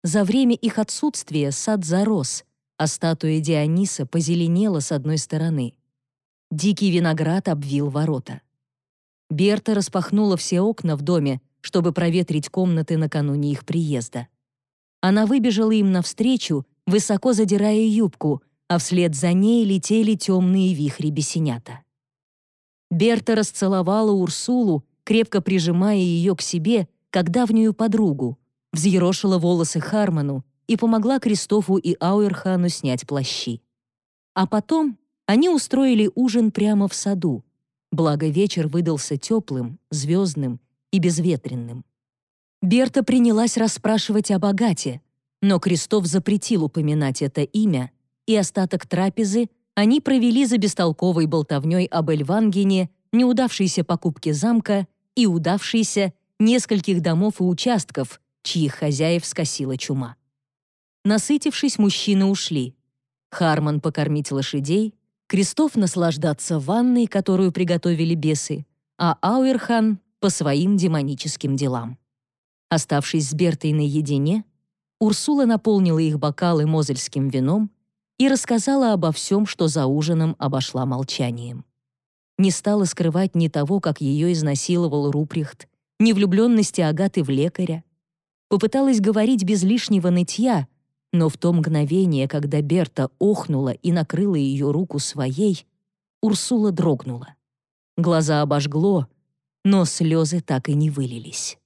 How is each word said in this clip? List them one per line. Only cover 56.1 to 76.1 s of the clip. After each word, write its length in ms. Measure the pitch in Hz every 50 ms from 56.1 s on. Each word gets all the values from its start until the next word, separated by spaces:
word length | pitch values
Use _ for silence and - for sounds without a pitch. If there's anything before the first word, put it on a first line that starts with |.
| - _ _ _ _ _
нескольких 640 | 214 220 240 247 - - 220 196 160 - 185 175
домов 400 | 156 175 165 165 202 214 202 -
и 20 | 185
участков, 800 | 180 180 - - 247 240 196 - - - - 131 - - - _ _ _ _
чьих 340 | _ - - 170 156 143 -
хозяев 500 | - 156 147 143 135 156 165 170 170 -
скосила 520 | - - - 160 - - - 139 131 131
чума. 380 | 127 - - 143 135 127 117 120 _ _ _ _ _ _ _ _ _ _ _ _ _ _ _ _ _ _
Насытившись, 760 | 202 214 214 - - 294 285 - 311 - - - 277 -
мужчины 480 | - 208 196 - - - 208 202 190 196
ушли. 480 | 196 196 - - - 165 143 123 127 - _ _ _ _ _ _ _ _ _ _ _
Харман 500 | - - 175 160 151 151 151 151 147 147
покормить 500 | - 160 - - 147 147 151 147 139 -
лошадей, 640 | 139 135 135 - - 143 139 139 175 208 220 214 _ _ _ _ _ _ _
Кристоф 480 | _ - 185 196 - - - 311 302 -
наслаждаться 800 | 226 196 175 - 185 175 165 151 147 160 160 147 - - - 170
ванной, 500 | 151 135 139 202 233 240 254 247 240 233
которую 440 | - - 196 185 - 185 185 190 185
приготовили 640 | 160 180 185 170 180 165 - 180 170 156 165 165 170
бесы, 500 | 160 143 156 151 147 - - 151 151 147 _ _ _ _ _ _
а 200 | - 175 170 - _
Ауэрхан 800 | - 185 226 262 262 262 262 226 - - 240 226 220 220 208 185 _ _ _ _ -
по 40 | 196
своим 440 | - - 151 147 139 147 175 190 208
демоническим 800 | 190 170 180 160 151 139 139 143 127 - 156 - - - 139 135
делам. 440 | 131 143 131 127 120 117 117 123 _ _ _ _ _ _ _ _ _ _ _ _ _ _ _
Оставшись 600 | 170 160 - - 156 143 139 - - 160 147 131
с 40 | 147
Бертой 380 | 156 175 170 151 - - 156 151
наедине, 720 | 151 147 143 139 156 151 139 147 135 139 156 190 220 208 _ _ _ _ _ _ _ _ _ _ _
Урсула 460 | 220 220 - - - - 302 277 269
наполнила 540 | 226 226 214 - 220 208 196 190 175 160 160
их 180 | 165 156